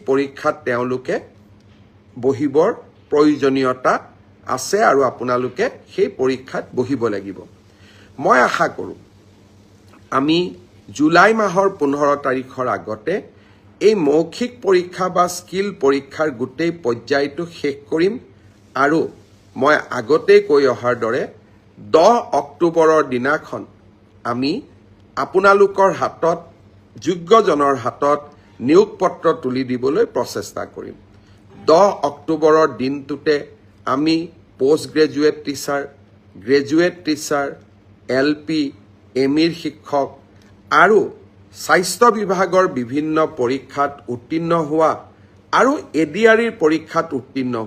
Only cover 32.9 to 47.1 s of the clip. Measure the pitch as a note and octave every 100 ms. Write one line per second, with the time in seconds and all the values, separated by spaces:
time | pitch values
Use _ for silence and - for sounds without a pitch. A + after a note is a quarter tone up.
32.9 | C#3+ C3+ C#3+ D#3 D3 - - _ _ -
33.9 | C3 D#3 E3 E3+ - _ - C3 D3+ C#3
34.9 | C#3+ D3+ C3+ D3+ D3 - C3+ - C#3+ C#3
35.9 | - _ _ _ - G2+ C#3+ B2+ D#3+ F3
36.9 | F3 - D3+ - D3 C#3 C#3+ - _ _
37.9 | _ - B2+ D3 D3+ D#3 D#3 C#3+ - -
38.9 | _ _ B2+ C3+ D3 E3 - D3+ - -
39.9 | C#3+ B2+ - _ _ - - - D3 F3+
40.9 | G#3+ - - - _ - - - D#3+ F3+
41.9 | - A#3+ A3 G3 F#3 F#3 F#3 F#3 B2+ A#2
42.9 | C#3 D#3 D#3 D#3 D#3 A#2+ C3+ - C#3+ C#3+
43.9 | - - B2 - D#3+ E3 E3+ D3 D#3 D#3
44.9 | A2+ - - - _ _ D#3+ A#3 D4+ -
45.9 | D3 D#3 E3+ A3+ A3 A#3 - D#3 D#3 -
46.9 | E3 E3